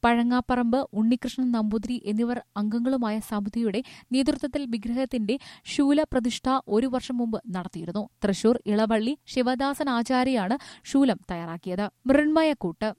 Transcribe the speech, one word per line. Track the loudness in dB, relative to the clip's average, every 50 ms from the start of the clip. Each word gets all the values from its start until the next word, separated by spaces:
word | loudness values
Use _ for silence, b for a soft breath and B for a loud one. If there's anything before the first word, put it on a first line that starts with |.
| 4
പഴങ്ങാപ്പറമ്പ് | 4 4 4 2 2 2 0 2 0 0 0 2 2 2 0 0 -2 -2
ഉണ്ണികൃഷ്ണൻ | 0 2 2 2 0 -2 -8 -4 -2 -2 0
നമ്പൂതിരി | 0 0 0 0 -2 -2 -2 -4 -6 -6 -4
എന്നിവർ | -4 -2 -2 0 -2 -2 -6 -8 _ _
അംഗങ്ങളുമായ | -4 -2 -2 -2 0 0 0 0 0 0 -2 -2 -4 -6
സമിതിയുടെ | -4 -6 -4 -4 -4 -4 -2 -2 -2 -2 -2 -6 B B B B B
നേതൃത്വത്തിൽ | 0 2 2 2 0 0 -2 -4 -4 -4 -4 -4
വിഗ്രഹത്തിന്റെ | -6 -6 -4 -4 -2 -2 -2 -2 -2 -4 -2 -2 -2 -4 B B B B B -6
ശൂലപ്രതിഷ്ഠ | 0 2 4 4 4 4 2 2 0 0 0 0 -4 -2 _ 0 0 0 0 0
ഒരു | 0 2 2 2
വർഷം | -2 -4 -4 -4 -4 -2
മുമ്പ് | -2 -2 -2 -6 _ -6
നടത്തിയിരുന്നു. | -8 -8 -8 -8 -10 -10 -10 -6 -6 -6 -6 -8 _ _
തൃശൂർ | 0 0 0 4 4 4 4 4 0
ഇളവള്ളി | 0 0 2 2 2 2 0 0 -2 -4 -6 _ -6
ശിവദാസൻ | -2 0 0 0 0 0 -2 -2 -2 -2 -2 -2
ആചാര്യയാണ് | 0 -2 0 0 2 2 2 2 0 0 0 0 -2 -4 B B B B B
ശൂലം | 0 4 4 4 4 2 0 -4
തയ്യാറാക്കിയത്. | -10 -8 -8 -8 -8 -10 -10 _ -6 -4 -4 -4 -6 _ _ _
മൃണ്മയക്കൂട്ട്. | 4 4 6 6 6 4 4 4 2 0 0 -4 -6 -4 _ -6 -6 -6